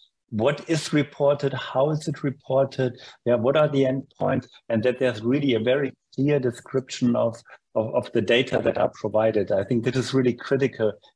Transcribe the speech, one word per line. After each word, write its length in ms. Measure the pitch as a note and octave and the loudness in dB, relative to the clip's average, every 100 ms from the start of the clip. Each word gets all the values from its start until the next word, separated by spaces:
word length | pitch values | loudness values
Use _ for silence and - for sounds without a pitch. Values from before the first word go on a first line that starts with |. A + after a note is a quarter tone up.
| _ _ _ | _ _ _
what 380 | G#2+ B2+ D3 - | -2 0 0 -2
is 240 | D#3+ - | -4 0
reported, 600 | D3+ C#3 - C#3+ C#3+ C#3 | -2 -2 0 0 2 -2
how 380 | C3 - C3 D3 | -4 -4 0 0
is 180 | D3+ - | 0 -4
it 160 | - | -4
reported, 720 | C#3+ B2 - C3 C#3 - B2+ - - - | -6 -6 -2 0 0 0 -2 -4 -16 -6
yeah, 120 | A#2 A#2 | 0 2
what 200 | A#2+ D#3 | 4 4
are 120 | D3+ | 2
the 160 | C3+ | 2
endpoints, 640 | C3 C#3 - - D3 C3+ - _ - | 2 0 -6 -6 -2 -2 -6 _ -4
and 140 | A2+ | 0
that 160 | B2 A#2+ | 0 2
there's 240 | B2+ G#2+ | 0 0
really 320 | A#2 C#3+ C#3 | 0 0 2
a 60 | A2+ | 0
very 320 | A#2 C#3 C3+ - _ - | 2 0 -2 -8 _ -2
clear 240 | C#3 D3 | 0 2
description 760 | B2+ - - C3+ C3 - B2 | 0 -4 -6 -6 -6 -2 0
of, 260 | A#2 A#2 A2+ - - _ A2+ | 2 0 -4 -16 -20 _ -4
of, 180 | A2 | -2
of 180 | B2 - | -4 -2
the 80 | A#2 | -2
data 400 | A2+ A#2+ B2+ B2+ | 2 2 2 0
that 120 | C#3+ - | 0 0
are 140 | - | -2
provided. 580 | - G#2+ G#2+ A2 G#2+ F#2+ | -2 -4 0 2 0 0
I 100 | G2 | -2
think 220 | F#2+ A#2+ | 0 0
this 100 | A#2+ | 0
is 180 | B2+ A2+ | -2 0
really 200 | C3+ B2 | 0 0
critical 580 | A#2+ - C3+ C3+ - G#2+ - _ | -2 -2 0 0 0 -2 -2 _